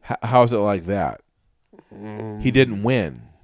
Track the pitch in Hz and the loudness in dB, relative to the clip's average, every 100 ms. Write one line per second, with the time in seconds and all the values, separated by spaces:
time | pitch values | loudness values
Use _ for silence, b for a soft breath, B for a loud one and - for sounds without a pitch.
0 | - - 117 127 120 117 104 98 85 98 | -10 -8 2 4 4 2 0 -2 -2 -2
1 | 76 55 _ _ _ _ _ - _ - | -2 -6 _ _ _ _ _ -20 _ -18
2 | 107 107 110 104 110 123 131 101 107 127 | -14 -10 -10 -4 0 4 4 2 0 0
3 | 85 62 57 _ | -2 -6 -20 _